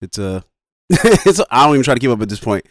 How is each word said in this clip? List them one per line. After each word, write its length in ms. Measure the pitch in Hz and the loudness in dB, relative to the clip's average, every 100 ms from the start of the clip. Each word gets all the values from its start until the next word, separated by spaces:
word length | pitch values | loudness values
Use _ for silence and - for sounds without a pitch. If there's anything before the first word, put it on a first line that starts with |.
it's, 180 | 90 107 | -16 -10
uh, 240 | 98 92 - _ | -8 -10 -12 _
<laughs> 260 | _ _ - | _ _ -4
it's, 500 | 175 233 202 196 170 - | 0 2 4 2 0 0
I 160 | 123 151 | 2 4
don't 80 | |
even 100 | 143 | 4
try 100 | 135 | 0
to 60 | 120 | 0
keep 100 | 131 | 0
up 120 | 110 | -2
at 60 | 107 | -4
this 120 | 104 | -8
point. 240 | 113 98 - | -6 -6 -8